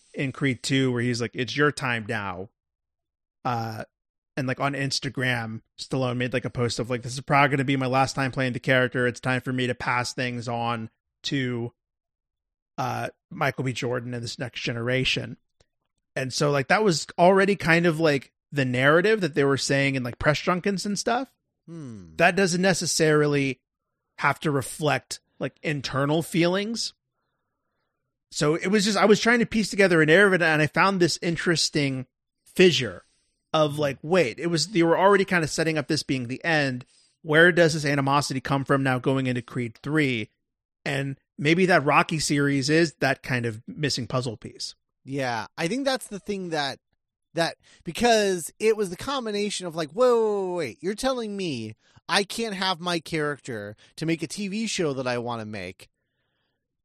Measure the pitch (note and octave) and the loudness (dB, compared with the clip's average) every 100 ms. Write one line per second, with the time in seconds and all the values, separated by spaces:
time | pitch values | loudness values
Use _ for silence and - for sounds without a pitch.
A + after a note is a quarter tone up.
0 | _ - C#3 - C#3 A#2+ - C3+ C3 A#2+ | _ -6 -6 -2 -2 0 0 2 2 0
1 | B2 A#2 A2+ - A#2+ C3 D3 - C3+ A#2 | 0 -2 -4 -4 -4 0 0 0 -4 -4
2 | G#2 A2+ G2 F2+ F#2+ _ _ _ _ _ | -4 -6 -6 -8 -12 _ _ _ _ _
3 | _ _ _ _ C3+ A#2 A2+ A2 - _ | _ _ _ _ -4 -4 -4 -8 -14 _
4 | _ _ _ - C3 B2+ C#3 C#3 C#3 - | _ _ _ -8 -6 -2 -2 -2 -4 -4
5 | - - B2+ A#2+ A2+ A2+ - - - C3+ | -6 -4 -2 -2 -4 -10 -14 -18 -8 -4
6 | B2+ B2 B2 B2+ B2 B2+ A#2+ - A#2 B2 | -2 -2 -2 -4 -4 -4 -4 -2 -4 -6
7 | A#2+ C3 - C#3+ C#3+ C#3 C3+ C#3 C3 C3 | -6 -10 0 4 4 2 0 0 0 0
8 | C3+ - C3 C#3 C3 A#2 - C3 B2+ C3 | 0 0 -4 -2 -4 -2 0 2 2 0
9 | B2 A#2 C3 B2+ C3+ B2+ B2 A#2+ - B2 | -2 -2 -4 -4 -2 -2 -2 -4 -2 -2
10 | A#2+ - B2 B2 A#2 A#2 A#2 A#2 A2 _ | -4 -4 -6 -6 -6 -4 -4 -4 -6 _
11 | _ _ - C#3+ B2+ A#2+ A#2 - _ _ | _ _ -6 -4 -2 -4 -6 -10 _ _
12 | _ _ _ _ _ _ _ - B2+ A#2 | _ _ _ _ _ _ _ -8 -6 -4
13 | A#2 - _ F3 C#3 - C3 A#2 A#2+ B2 | -8 -10 _ -4 -4 -2 -4 -4 -4 -6
14 | A#2+ A#2+ A#2 - B2 - - A#2 A#2 C3 | -6 -10 -10 -10 -10 -8 -8 -4 -2 0
15 | B2+ - A#2 - _ _ _ _ _ _ | 0 -2 -6 -12 _ _ _ _ _ _
16 | _ - C3 - D3 C#3+ C3+ G3 A3 D3+ | _ -8 -6 -2 0 0 2 2 4 0
17 | - - F3 G3 G3 G3 E3 E3 F3 D#3 | -2 4 6 6 4 2 4 4 4 4
18 | D#3+ C#3 - _ _ C#3+ C3 B2 C3+ E3 | 4 2 -2 _ _ -2 0 2 6 6
19 | G3 A3 E3+ D3 C#3 C3+ - C#3 C#3 C3+ | 6 2 0 2 2 2 2 2 2 0
20 | B2 - D3+ C#3+ - F3+ G3+ F3 G#3 G3+ | -4 -2 0 0 0 -2 -2 -4 -4 -4
21 | - A#3+ C4+ _ _ _ - E3 C#3 G#2+ | -2 -2 -4 _ _ _ -20 -14 -14 -14
22 | E2+ E2 E3+ F#3 G3 F3+ F#3+ F3 E3 - | -10 2 2 4 2 2 2 2 0 2
23 | D#3 D3+ D3 C#3+ C3+ B2+ _ _ _ _ | 4 4 4 2 -2 -4 _ _ _ _
24 | _ - D3+ C3+ D#3+ C#3 A#2+ - D3+ C3 | _ -4 -2 0 -2 -2 -4 -4 -2 -2
25 | - - _ - C#3 - D#3 D3 - C3+ | -4 -14 _ -10 -10 -8 -6 -6 -4 -2
26 | C#3+ D#3+ - E3+ E3+ F#3 G#3 A3+ - - | 0 0 -2 0 0 0 -4 -6 -8 -10
27 | _ _ _ _ _ _ _ _ _ _ | _ _ _ _ _ _ _ _ _ _
28 | _ _ _ - D3 D#3+ F#3 G#3+ G3 G3 | _ _ _ -4 -2 0 0 0 2 2
29 | G3 G#3 A3+ A#3+ A3+ A3+ G3+ G3 F#3+ F3 | 4 4 4 2 2 -2 -2 2 4 6
30 | D3+ E3+ G#3 F#3 E3 D3+ D3+ E3 F#3+ G3 | 6 6 6 4 2 2 2 2 2 4
31 | E3+ - F3 C#3+ - D#3+ - D#3 C#3+ C3 | 2 0 -4 -2 0 0 0 -2 -2 -4
32 | B2 _ _ _ _ - G3+ C3 A#2 F2 | -10 _ _ _ _ 4 4 4 -2 -8
33 | - _ _ _ _ D#3 D3+ D3 D3 C3+ | -18 _ _ _ _ 0 0 0 -2 -4
34 | D3+ F3+ C3 G#2+ E3+ E3 D#3+ G#3 E3 D#3 | 0 2 2 0 -2 -2 0 2 4 4
35 | F#3+ G3 F#3+ F3+ D3+ - D#3+ D#3 C#3 D3+ | 6 4 4 0 0 -2 -2 -2 -2 -2
36 | - C3 A#2+ C3 E3+ D#3 C#3 B2+ - _ | -2 -4 -4 -6 -2 0 0 -4 -10 _
37 | _ _ D#3+ D3+ F3 E3+ E3 D#3 D3 C#3+ | _ _ 2 6 8 8 4 4 0 0
38 | C#3 C#3+ C#3 C3 - C#3 C3 C#3+ C3+ B2+ | 2 2 2 -2 -2 -2 2 0 2 0
39 | C#3 C3+ C3 B2 - C3 A#2 - C#3 D#3 | 0 0 0 -2 -4 -6 -6 -8 -4 0
40 | C#3+ B2 C#3 _ _ _ _ _ - C#3 | 0 0 -6 _ _ _ _ _ -6 -4
41 | C#3 C3+ _ - D3 E3+ F#3 F3 C#3 D3 | -4 -8 _ -4 2 4 4 4 4 2
42 | F3 D#3+ - D3 C#3+ C#3 B2+ D#3 E3 - | 2 -2 -2 0 2 0 2 2 2 0
43 | C3+ C3+ - B2+ A#2+ A2 - - C#3+ - | -2 -2 -4 -4 -4 -6 -12 -6 -4 -4
44 | A2+ B2+ B2+ G#2+ - - - - _ _ | -4 -4 -6 -8 -14 -14 -14 -14 _ _
45 | C3 C#3 B2+ A#2 G2+ - E3 B3 C4+ C4 | -10 -6 -4 -4 -8 -6 -4 -2 -2 -2
46 | - G3+ - G3+ F3+ D#3 C#3 - _ _ | -4 -12 -8 -8 -4 -4 -4 -6 _ _
47 | _ _ _ D#3+ D#3+ - _ _ - D#3 | _ _ _ -4 -4 -4 _ _ -12 0
48 | A#3+ A3 G3+ F#3 - - G#3+ G#3+ G3 F3 | 4 4 4 0 -6 -2 0 2 0 -6
49 | - C#4 A3+ G3+ G#3 - F3+ D#3+ D#3 F#3 | -6 -4 -4 -4 -4 -4 -6 -6 -6 2
50 | B3+ A#3 A3 G3+ F#3 F3+ C3+ - F3 G#3+ | 4 4 2 0 -2 -4 -4 -6 -6 -2
51 | C4 B3+ A3+ G3 F3+ B2 A2 - _ _ | -2 -2 -4 -4 -4 -4 -8 -12 _ _
52 | - F#3 G3 - A3+ F#3+ F#3+ E3 F3+ F3 | -2 0 0 -4 -6 -4 -2 -2 -4 -4
53 | - D#3+ D3+ C#3+ - A2 G#2 G#2+ _ - | -4 -4 -4 -6 -10 -10 -10 -14 _ -6
54 | D#3+ E3 D#3+ - G3+ G#3 A3+ - D#3+ C3 | -2 -2 -4 -8 -6 -4 -4 -2 -2 -2
55 | B2 A#2+ A#2+ A#2 G#2+ G#2+ F2+ - - _ | -2 -4 -4 -6 -8 -10 -10 -14 -20 _
56 | _ _ _ _ _ _ _ _ | _ _ _ _ _ _ _ _